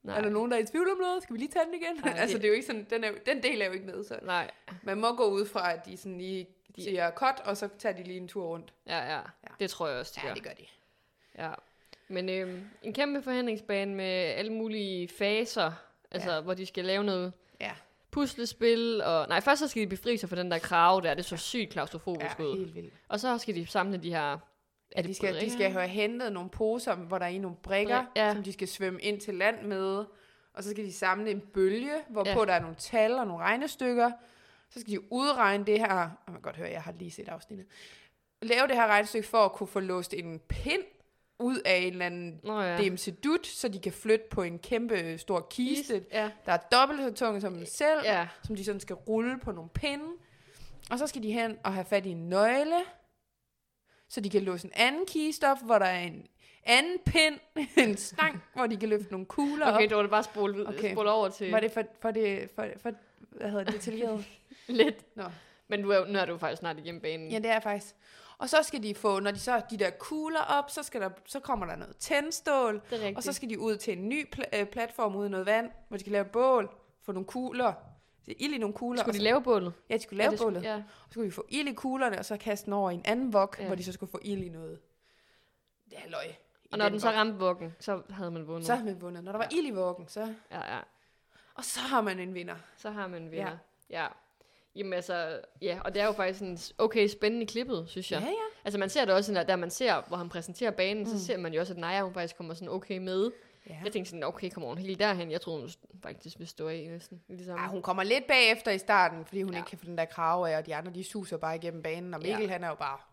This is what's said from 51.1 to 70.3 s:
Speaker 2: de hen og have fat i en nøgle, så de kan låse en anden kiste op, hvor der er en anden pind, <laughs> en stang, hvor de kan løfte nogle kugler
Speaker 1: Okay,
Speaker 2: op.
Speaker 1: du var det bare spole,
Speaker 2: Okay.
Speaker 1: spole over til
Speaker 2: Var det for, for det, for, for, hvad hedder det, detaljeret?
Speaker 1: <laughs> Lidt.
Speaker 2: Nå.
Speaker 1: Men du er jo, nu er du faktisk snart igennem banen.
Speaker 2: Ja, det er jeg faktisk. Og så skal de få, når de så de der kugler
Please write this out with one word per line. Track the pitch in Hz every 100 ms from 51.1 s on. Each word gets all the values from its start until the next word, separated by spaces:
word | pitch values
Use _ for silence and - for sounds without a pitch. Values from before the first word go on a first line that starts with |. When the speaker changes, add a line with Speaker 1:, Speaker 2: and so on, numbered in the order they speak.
| 277
Speaker 2:
de | 214
hen | 226 226 220
og | -
have | 190
fat | 185 202 190
i |
en | 170 170
nøgle, | 185 214 262 294 339 370 - _ _ _ _ _ _ _ _ _ _ _
så | -
de | 202
kan | 202
låse | 190 180 180
en |
anden | - 240 294 370
kiste | 320 302 302 285
op, | 269
hvor | 233 220
der | 185
er | 180
en | 175 - - _ - -
anden | - 247 320 359 -
pind, | 330 311 294 - - 277 -
<laughs> | 240
en | 202
stang, | - - 311 208 -
hvor | 254 240
de | 214
kan | 220
løfte | 214 208
nogle | 190 190
kugler | - 285 294 294
Speaker 1:
Okay, | 214
Speaker 2:
op. | 214
Speaker 1:
du |
var | 208
det | 202
bare | 214
spole, | 226 208 196 202 208
Speaker 2:
Okay. | 196 208
Speaker 1:
spole | 190 208
over | 220 196
til | 196 190
Speaker 2:
Var | 220
det | 220
for, | 226 220 -
for | 226
det, | 220 214 196 -
for, | - 214 196
for, | 240 208 _ _ -
hvad | - 208
hedder | 202
det, | 196
detaljeret? | 214 202 220 233 214 208 - _
Speaker 1:
<laughs> | - -
Lidt. | 240 294 - - -
Speaker 2:
Nå. | 185 170 - _ _
Speaker 1:
Men | 208
du | 196
er | 196
jo, |
nu | 185 202
er |
du | 180 170
faktisk | 160 160
snart | 170 160
igennem | 160 170
banen. | 160 160 160
Speaker 2:
Ja, | 214
det | 220
er |
jeg | 220
faktisk. | 214 202 202 _ _ - - -
Og | 254
så | 311
skal | 311 285
de | 214
få, | 202 214 196
når | 202
de | 202
så | - 240 233
de | 220
der | 190
kugler | 180 - 311 311